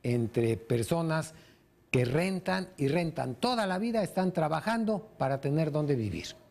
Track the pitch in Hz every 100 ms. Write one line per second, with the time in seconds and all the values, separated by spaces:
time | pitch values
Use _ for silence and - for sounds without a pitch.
0 | 123 120 113 - 113 113 - 117 110 165
1 | 165 160 104 - - - _ _ _ 127
2 | 120 139 185 190 185 185 180 - 139 160
3 | 170 - 127 120 233 240 196 185 233 226
4 | 180 - 185 180 151 156 - 233 220 202
5 | - - 135 135 139 151 156 147 147 135
6 | 107 80 - - -